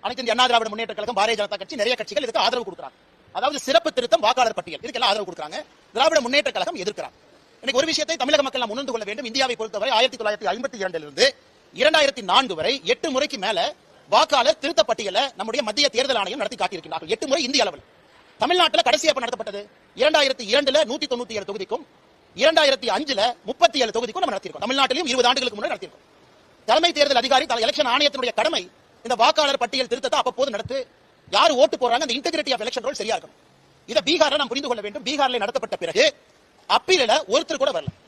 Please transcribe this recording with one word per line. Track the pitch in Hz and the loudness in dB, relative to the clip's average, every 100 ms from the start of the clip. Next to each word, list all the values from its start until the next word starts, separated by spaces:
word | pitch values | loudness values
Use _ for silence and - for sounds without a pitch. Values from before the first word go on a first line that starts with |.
அனைத்து | 202 254 | -8 -6
இந்திய | 233 226 | -2 2
அண்ணா | 254 | 4
திராவிட | 240 220 | 2 0
முன்னேற்ற | 214 226 214 | -6 -8 -6
கழகம், | 208 220 | -4 0
பாரதிய | 208 226 | 0 0
ஜனதா | 202 202 | -4 -6
கட்சி, | - 302 | -10 -6
நிறைய | 214 247 | -2 -2
கட்சிகள் | 214 208 262 | -2 -4 -2
இதுக்கு | 214 - | 0 0
ஆதரவு | 247 214 | 0 -6
கொடுக்குறாங்க. | 180 147 _ _ _ _ - | -12 -14 _ _ _ _ -2
அதாவது | 240 294 - | -2 -2 2
சிறப்பு | 262 311 - | 2 2 -4
திருத்தம் | 233 330 208 | 0 2 2
வாக்காளர் | 254 240 202 | 2 0 0
பட்டியல், | 170 151 | -8 -10
இதுக்கு | - - | -8 -2
எல்லாம் | 233 | 0
ஆதரவு | 208 190 | 0 -4
கொடுக்குறாங்க. | 165 151 202 302 _ _ 214 | -8 -10 -10 -12 _ _ 2
திராவிட | 285 320 240 | 4 4 2
முன்னேற்ற | 277 294 214 | 0 0 -2
கழகம் | 285 330 | -4 -4
எதிர்க்கிறாங்க. | 185 208 143 _ _ _ _ _ | -6 -6 -10 _ _ _ _ _
இன்னைக்கு | 240 247 | -4 0
ஒரு | 320 | 2
விஷயத்தை | 311 302 320 | 0 -2 -2
தமிழக | 262 302 269 | 2 2 0
மக்கள் | 262 | -2
நாம் | 233 220 | -4 -4
உணர்ந்து | 277 | -6
கொள்ள | 233 202 | -6 -6
வேண்டும். | 214 254 | -6 -6
இந்தியாவை | 247 262 185 | -2 -2 -2
பொறுத்தவரை | 220 202 220 226 | -6 -4 0 4
ஆயிரத்தி | 247 254 | 2 0
தொள்ளாயிரத்தி | 220 208 202 | -4 -2 -2
ஐம்பத்தி | 202 262 233 | -4 -4 -4
இரண்டிலிருந்து | 190 170 147 139 247 - _ _ _ 156 | -4 -4 -8 0 0 0 _ _ _ 0
இரண்டாயிரத்தி | 269 311 285 277 202 | 4 4 2 0 2
நான்கு | 202 262 165 | 2 2 -2
வரை | 165 269 165 | -2 -2 -2
எட்டு | 247 330 | -2 0
முறைக்கு | 262 294 262 190 | -2 -2 -4 -4
மேல | 208 214 - _ - _ | -2 -2 -4 _ -20 _
வாக்காளர் | 214 311 277 240 311 | 2 4 4 2 2
திருத்த | 277 330 311 | 0 0 0
பட்டியலை | 226 208 185 269 - | 0 -2 -2 -2 -4
நம்முடைய | 214 240 226 | -6 -4 -4
மத்திய | 214 285 220 | 0 0 2
தேர்தல் | 269 247 | 0 0
ஆணையம் | 190 220 | 0 -4
நடத்தி | - 233 | -6 -2
காட்டியிருக்கிறார்கள். | 185 180 - 165 160 | -4 -4 -8 -10 -4
எட்டு | 214 302 | -4 0
முறை | 262 247 | 0 0
இந்திய | 277 208 | 2 0
அளவில். | 160 - _ _ _ _ _ | -2 -16 _ _ _ _ _
தமிழ்நாட்டுல | 269 359 330 320 320 | 0 4 4 2 2
கடைசியா | 277 311 | 2 2
எப்ப | 269 | 0
நடத்தப்பட்டது? | 233 233 214 202 208 _ _ - | 0 -6 -6 -8 -12 _ _ 0
இரண்டாயிரத்தி | 269 311 277 262 214 | 2 4 2 0 0
இரண்டுல | 240 285 269 285 | 2 4 2 2
நூத்தி | 285 294 | -2 -4
தொண்ணூத்தி | 240 240 220 | -6 -6 -8
ஏழு | 196 | -6
தொகுதிக்கும், | 202 190 240 302 _ _ _ _ - | -8 -6 -8 -8 _ _ _ _ 0
இரண்டாயிரத்தி | 269 330 302 269 240 196 | 2 4 4 2 0 -2
அஞ்சுல | 294 233 220 240 196 | -2 0 0 -2 -10
முப்பத்தி | 262 339 294 | 2 2 2
ஏழு | 233 208 | 0 0
தொகுதிக்கும் | 240 220 339 | -2 -4 -2
நம்ம | 196 | -4
நடத்திருக்கோம். | 185 151 214 | -8 -6 -4
தமிழ்நாட்டிலும் | 269 269 262 339 | 0 0 0 0
இருபது | 254 240 | 2 2
ஆண்டுகளுக்கு | 254 254 214 | 2 -2 -4
முன்னாடி | 240 | -4
நடத்திருக்கோம். | 220 175 - _ _ _ _ _ _ - | -4 -8 -16 _ _ _ _ _ _ 2
தலைமை | 254 349 294 | 2 4 2
தேர்தல் | 285 262 | 4 4
அதிகாரி, | 254 254 302 | 4 2 2
தல-, | 240 240 | 0 0
எலெக்ஷன் | 294 277 | 0 0
ஆணையத்தினுடைய | 247 294 277 247 214 | 2 0 0 -4 0
கடமை | 269 302 180 _ _ _ 233 | 0 0 -6 _ _ _ -4
இந்த | 233 | 2
வாக்காளர் | 233 311 294 269 | 4 4 2 0
பட்டியல் | 240 269 247 | -2 -2 -2
திருத்தத்தை | 240 269 302 | -2 -2 0
அவ்வப்போது | 254 240 277 208 | -2 0 -2 -2
நடத்து. | - 269 247 _ _ _ - 196 | -6 -6 -8 _ _ _ -2 4
யார் | 311 262 | 4 6
ஓட்டு | 285 311 | 4 4
போடுறாங்க, | 247 233 302 | 0 2 0
அந்த | 240 | -2
integrity | 285 320 294 247 | -2 -4 -2 -2
of | 214 | -2
election | 254 226 | -4 -6
roll | 294 | -6
சரியா | 254 202 | -2 -4
இருக்கணும். | 160 _ _ _ _ _ - | -4 _ _ _ _ _ -4
இதை | 240 269 | -2 0
பீகார்ல | 320 302 285 | 2 2 2
நாம் | 269 | -2
புரிந்து | 247 285 | -4 -4
கொள்ள | 226 208 | -4 -6
வேண்டும். | 269 240 | -8 -6
பீகார்ல | 285 269 247 196 | 0 0 0 -2
நடத்தப்பட்ட | 254 233 - | -4 -4 -6
பிறகு | 170 180 294 - _ _ _ _ _ 208 | -4 2 2 0 _ _ _ _ _ 0
அப்பீலில் | - 370 240 311 277 | 2 2 4 0 2
ஒருத்தர் | 233 311 302 | -2 0 -2
கூட | 277 190 | -2 -2
வரல, | 147 - | -8 -14